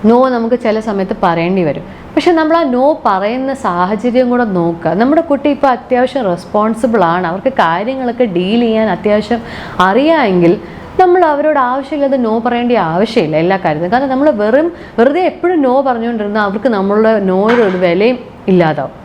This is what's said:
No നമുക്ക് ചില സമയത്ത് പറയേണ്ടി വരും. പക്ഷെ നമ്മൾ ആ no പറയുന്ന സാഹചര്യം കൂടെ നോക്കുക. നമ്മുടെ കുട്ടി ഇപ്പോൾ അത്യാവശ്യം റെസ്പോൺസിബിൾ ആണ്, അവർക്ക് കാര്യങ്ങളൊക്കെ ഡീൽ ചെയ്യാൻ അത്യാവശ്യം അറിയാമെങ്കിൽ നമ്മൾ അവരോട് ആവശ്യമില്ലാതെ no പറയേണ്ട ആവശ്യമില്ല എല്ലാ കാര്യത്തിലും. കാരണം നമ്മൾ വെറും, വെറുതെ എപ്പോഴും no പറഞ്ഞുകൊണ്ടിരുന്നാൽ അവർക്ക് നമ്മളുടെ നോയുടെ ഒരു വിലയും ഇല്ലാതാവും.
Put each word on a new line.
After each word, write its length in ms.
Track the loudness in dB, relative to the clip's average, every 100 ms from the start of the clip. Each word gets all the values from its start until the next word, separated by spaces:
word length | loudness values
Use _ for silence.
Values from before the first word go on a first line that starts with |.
| 4
No 220 | 4 2
നമുക്ക് 260 | 0 -2
ചില 260 | -2 0 -2
സമയത്ത് 360 | -2 -4 -4 -2
പറയേണ്ടി 400 | 0 0 0 0
വരും. 400 | 0 -4 -8 -18 -6 -2
പക്ഷെ 160 | 2
നമ്മൾ 240 | 2 2 2
ആ 80 |
no 320 | 2 2 0 2
പറയുന്ന 500 | 0 0 -2 -4 -4
സാഹചര്യം 760 | -4 -4 -2 -2 -2 0 0 2
കൂടെ 140 | 2
നോക്കുക. 460 | 0 0 -2 -2 -2
നമ്മുടെ 300 | 0 2 2
കുട്ടി 280 | 2 0 0
ഇപ്പോൾ 200 | 0 0
അത്യാവശ്യം 560 | 0 -2 0 0 0
റെസ്പോൺസിബിൾ 800 | -2 -4 -4 -2 0 0 0 2
ആണ്, 220 | 2 0 -2
അവർക്ക് 260 | -2 -4
കാര്യങ്ങളൊക്കെ 720 | 0 0 0 -4 -4 -6 -2
ഡീൽ 360 | -2 0 0 0
ചെയ്യാൻ 300 | 2 0 0
അത്യാവശ്യം 520 | -2 0 0 0 -4 -6 -14 -14 0
അറിയാമെങ്കിൽ 760 | 2 2 2 2 2 2 2 2 -4 -18 -14 2
നമ്മൾ 240 | 4 4
അവരോട് 340 | 2 2 0 2
ആവശ്യമില്ലാതെ 580 | 0 -2 -4 -2 0 0
no 260 | 0 0
പറയേണ്ട 300 | -2 -2 0
ആവശ്യമില്ല 640 | 0 0 0 0 0 0 0
എല്ലാ 200 | 0 0
കാര്യത്തിലും. 360 | -2 -2 0
കാരണം 160 | 0 0
നമ്മൾ 220 | 0 0
വെറും, 420 | 2 2 2 0 -4 -12 0
വെറുതെ 220 | 2 2
എപ്പോഴും 420 | -2 -2 -2 2
no 180 | 2 2
പറഞ്ഞുകൊണ്ടിരുന്നാൽ 640 | 0 -2 -2 -4 -4 -2
അവർക്ക് 260 | -2 0 0
നമ്മളുടെ 500 | 0 0 2 2 2
നോയുടെ 440 | 0 0 2 2
ഒരു 140 | 2 2
വിലയും 420 | 0 2 0 0 -8 -10 0
ഇല്ലാതാവും. 420 | 2 2 0 -6 -10